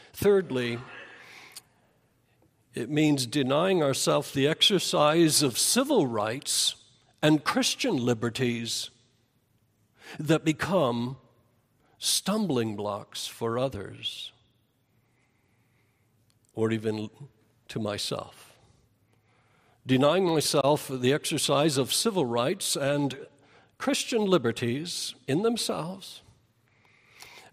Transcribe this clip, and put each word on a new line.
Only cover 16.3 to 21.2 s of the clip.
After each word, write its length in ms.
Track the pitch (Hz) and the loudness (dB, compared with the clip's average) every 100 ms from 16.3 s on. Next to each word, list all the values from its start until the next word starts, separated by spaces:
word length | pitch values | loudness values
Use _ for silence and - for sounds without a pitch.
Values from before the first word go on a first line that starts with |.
| _ _ - | _ _ -2
or 160 | 110 | 0
even 380 | 110 110 107 107 - 139 _ _ _ - | 0 -2 -4 -6 -14 -20 _ _ _ -10
to 100 | - | -6
myself. 760 | 104 101 - - - - - - _ _ _ _ _ _ _ _ _ _ _ _ 123 | -4 -4 -6 -6 -10 -16 -20 -20 _ _ _ _ _ _ _ _ _ _ _ _ 0
Denying 400 | 131 143 175 180 | 4 4 4 2
myself 640 | 160 - 151 135 147 - | 2 2 2 2 2 -2
the 260 | 131 127 | -2 2
exercise 640 | 151 | 2